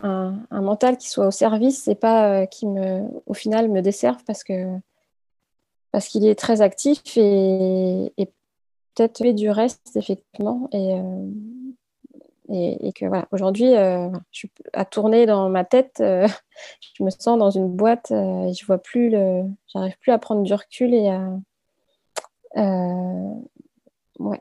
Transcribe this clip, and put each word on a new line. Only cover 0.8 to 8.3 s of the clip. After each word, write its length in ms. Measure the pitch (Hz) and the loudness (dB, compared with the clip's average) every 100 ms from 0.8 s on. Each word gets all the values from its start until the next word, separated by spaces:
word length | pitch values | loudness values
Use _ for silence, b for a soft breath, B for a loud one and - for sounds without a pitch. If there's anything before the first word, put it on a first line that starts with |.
| 254 254 | 0 0
qui 100 | - | -4
soit 180 | - 196 | -2 0
au 40 | |
service 580 | - 220 214 254 269 - | 2 0 2 0 0 -2
et 60 | |
pas, 340 | 202 226 226 208 196 | 0 2 4 4 2
euh, 40 | 190 | -2
qui 200 | - 214 | -4 -6
me, 360 | 196 190 190 214 - - | -4 -2 -4 -6 -10 -10
au 60 | |
final 340 | 202 214 220 226 | -6 -2 0 2
me 100 | 190 | 2
desserve 420 | 190 202 240 247 - | 0 0 0 -2 -6
parce 180 | 214 | -10
que, 220 | - 185 185 185 - _ _ _ _ _ _ _ _ _ _ | -6 -6 -6 -8 -12 _ _ _ _ _ _ _ _ _ _
parce 160 | 202 - | -6 -2
qu'il 180 | 214 214 | 2 2
est 120 | 208 | 2
très 220 | - 214 | 2 4
actif 400 | 196 - 277 294 - 233 | 4 2 0 0 0 2
et, 960 | 208 196 190 190 185 185 185 185 196 - | 4 4 2 2 0 0 0 -2 -4 -6
et 80 | 190 | -6